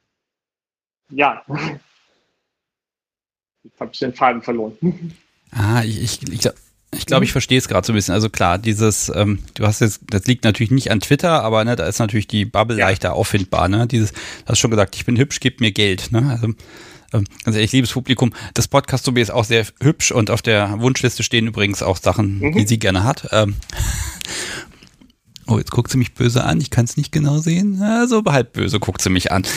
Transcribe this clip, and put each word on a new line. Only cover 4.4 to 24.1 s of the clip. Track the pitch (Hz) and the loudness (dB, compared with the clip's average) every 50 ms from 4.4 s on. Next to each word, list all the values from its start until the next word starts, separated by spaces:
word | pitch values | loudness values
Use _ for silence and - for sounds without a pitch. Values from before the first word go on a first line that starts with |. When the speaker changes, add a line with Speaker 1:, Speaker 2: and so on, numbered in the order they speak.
| - | -4
Speaker 1:
verloren. | - 120 117 110 110 110 - - 180 156 - 170 170 - - _ _ _ _ _ _ | -6 -4 -4 -6 -6 -6 -4 -2 -2 -2 -4 -8 -14 -14 -18 _ _ _ _ _ _
Speaker 2:
Ah, | - 117 104 104 117 120 113 | -4 -2 0 2 2 2 0
ich, | 110 110 - - | 0 -2 -4 -4
ich, | 110 - - - - | -4 -6 -6 -8 -8
ich | - - | -4 -2
glaub, | - - - - _ _ _ _ _ _ - | -2 -2 -2 -4 _ _ _ _ _ _ -14
ich | - - | -12 -2
glaub, | - 131 131 190 | 2 4 4 4
ich | - | 2
Speaker 1:
Mhm. | - | 0
Speaker 2:
verstehe | 139 - - 127 127 | -2 0 2 2 2
es | - - | 2 2
grad | 113 92 87 | 0 0 0
so | - 113 | 2 2
ein | |
bisschen. | 104 98 - 87 | 0 0 2 0
Also | 104 107 107 | 0 0 0
klar, | - - 98 87 85 95 | 0 0 2 2 2 0
dieses, | 110 113 107 101 113 110 101 - - - - | 0 -2 0 2 2 2 2 0 -2 -2 -2
ähm, | - 104 101 104 95 - - - | 0 0 0 0 -2 -4 -10 -6
du | - 107 | -2 0
hast | 104 104 - | 0 2 2
jetzt, | 120 110 - - - - | 2 0 0 -2 -6 -4
das | 107 98 - | -4 0 0
liegt | - 127 120 - | 0 0 2 2
natürlich | 110 98 - 117 98 | 0 2 2 2 2
nicht | 120 135 - - | 2 2 2 0
an | 110 110 | -2 -2
Twitter, | - - 143 139 - 175 165 147 110 | 0 0 0 2 2 2 2 2 2
aber, | 110 110 110 110 | 2 2 2 2
ne, | 117 120 | 2 0
da | 104 85 | 0 -2
ist | 80 101 - | -2 -2 -2
natürlich | 120 104 113 110 101 - | -2 0 0 -2 -2 -2
die | - 107 101 | -2 -2 -2
Bubble | 110 - 101 110 113 120 110 | 0 0 0 0 2 0 0
Speaker 1:
Ja. | 120 | 2
Speaker 2:
leichter | 95 98 - - 90 82 | 2 2 0 0 -2 0
auffindbar, | - 107 - - 104 95 - - 80 82 90 | 0 0 0 0 -2 0 0 0 0 2 2
ne? | 98 107 120 | 2 2 0
Dieses, | 117 123 117 107 104 - | 0 0 0 0 0 -2
du | - - - - - - - | -8 -14 -16 -16 -12 -6 -4
hast | 113 - | 0 0
schon | - 120 | 0 2
gesagt, | 113 107 98 - - | 2 2 2 0 -2
„Ich | - - | -6 -4
bin | - 123 127 | 0 0 2
hübsch, | 139 143 - - | 0 0 -2 -4
gib | - 131 - - | -4 -4 -2 0
mir | 117 110 98 | -2 0 0
Geld“, | - 104 101 92 95 - - 120 | 2 2 0 0 -2 -4 -2 0
ne? | 113 127 143 | 0 0 0
Also, | 123 117 113 113 110 - - - - - - - - - _ _ - | 0 -2 -2 -4 -4 -6 -12 -20 -20 -20 -20 -20 -20 -20 _ _ -2
ähm, | 117 101 - - - - | -2 -2 -2 -6 -6 -4
ganz | 120 110 | -2 0
ehrlich, | 107 110 104 - | 2 2 2 4
liebes | 135 127 - - | 2 2 2 -2
Publikum, | 131 123 - 127 - 139 117 - - - - - | -4 -2 -2 0 2 2 0 0 -2 -10 -6 -4
das | - 117 - | -2 -2 2
Podcast-Subi | - 139 - - - 123 - 143 123 123 117 | 2 0 2 0 -2 -2 -2 0 0 2 0
ist | 101 | 2
auch | - 127 113 | 0 0 0
sehr | 107 120 113 107 - - - | 2 2 0 0 -2 -4 0
hübsch | - 139 165 - - - - | 2 2 2 2 0 0 2
und | 123 110 98 | 2 2 2
auf | 107 107 - | 0 0 2
der | 120 110 104 104 101 104 107 | 2 2 4 2 0 0 0
Wunschliste | 117 131 131 - - 123 - - 110 | 0 0 2 2 0 -2 0 -2 -2
stehen | - - 117 110 | 0 0 0 0
übrigens | 117 107 113 104 101 98 - - | 0 0 0 -2 -2 -2 0 0
auch | - 92 - | -2 -2 0
Sachen, | - 98 87 - 110 101 98 98 | 0 0 2 2 0 0 0 -2
Speaker 1:
Mhm. | 113 143 156 - | -2 0 2 2
Speaker 2:
die | 104 | 2
sie | 104 120 113 | 4 2 2
gerne | 107 98 95 92 98 | 2 2 2 2 2
hat. | 120 147 - - - - | 0 0 -2 -4 0 2
Ähm, | 107 107 101 101 - - - | 2 2 2 0 -4 -8 -8
<laughs> | - - - - - - - - | -8 -6 -4 -4 -4 -6 -6 -8